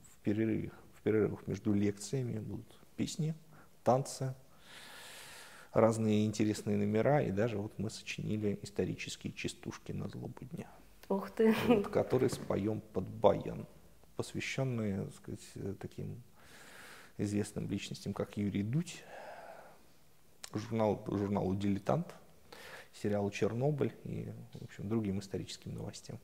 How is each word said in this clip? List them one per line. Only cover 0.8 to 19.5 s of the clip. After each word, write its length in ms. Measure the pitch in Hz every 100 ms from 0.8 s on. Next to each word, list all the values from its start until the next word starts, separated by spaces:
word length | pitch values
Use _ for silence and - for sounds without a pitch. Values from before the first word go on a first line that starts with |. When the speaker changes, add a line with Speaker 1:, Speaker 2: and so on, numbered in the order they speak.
| -
Speaker 1:
в 60 | -
перерывах 420 | 107 107 101 95
между 260 | - 98 107
лекциями 680 | 104 101 101 - 135 120 110
будут 400 | 107 107 117 - -
песни, 400 | - - - 156 160 - - - -
танцы, 500 | - 127 135 - 135 127 - - - - - - - - - - - - -
разные 540 | - 110 110 110 107
интересные 520 | 107 107 107 104 - 101
номера, 440 | 101 107 117 147
и 100 | 107
даже 260 | 98 117 104
вот 140 | 107 -
мы 140 | 98
сочинили 680 | - - - 107 107 104 98
исторические 680 | - - 92 - - - -
частушки 580 | - - - - - -
на 160 | - -
злобу 380 | 120 120 -
дня. 220 | 135 170 - - - - -
Speaker 2:
Ух 200 | 196 196
ты! 240 | - 220 220 220
Speaker 1:
Вот, 220 | 220 202
которые 420 | 104 107 127 135
споем 500 | - - 98 101 107
под 220 | - -
баян, 640 | 107 110 101 - - - - - - - -
посвященные, 880 | - - 104 - - 131 117 107 98
так 100 | 98
сказать, 380 | - - - -
э, 200 | - 101 98
таким 440 | - - 104 107 - - - - - - - - - -
известным 520 | 104 104 104 107 107
личностям, 440 | 101 - - 101
как 220 | 101 -
Юрий 280 | - 101 101
Дудь, 400 | 104 143 180 - - - - - -